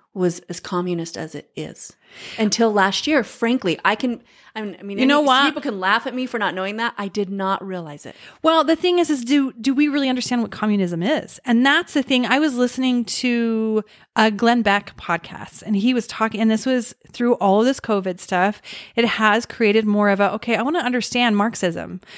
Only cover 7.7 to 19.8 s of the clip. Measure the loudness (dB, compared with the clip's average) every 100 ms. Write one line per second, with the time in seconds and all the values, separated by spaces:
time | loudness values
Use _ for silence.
7.7 | -10 -10 -14 -16 -18 -20 -4 2 2 4
8.7 | 2 2 2 2 0 2 2 2 -2 -2
9.7 | 2 2 2 0 -2 -2 -2 -2 -2 0
10.7 | 2 0 0 0 -2 -4 -10 0 2 4
11.7 | 2 0 -2 0 0 2 2 2 2 0
12.7 | 0 0 0 -2 -2 0 0 0 0 0
13.7 | -2 -4 -16 _ 2 2 4 2 4 2
14.7 | 0 -2 -14 -4 -4 -6 -14 -14 -12 -2
15.7 | 0 2 0 -2 -2 -2 2 2 2 2
16.7 | 0 -2 -10 _ -2 2 4 4 4 4
17.7 | 0 -2 -2 -2 -6 -2 0 0 -2 -12
18.7 | -18 -8 0 0 2 2 2 -2 0 2
19.7 | 4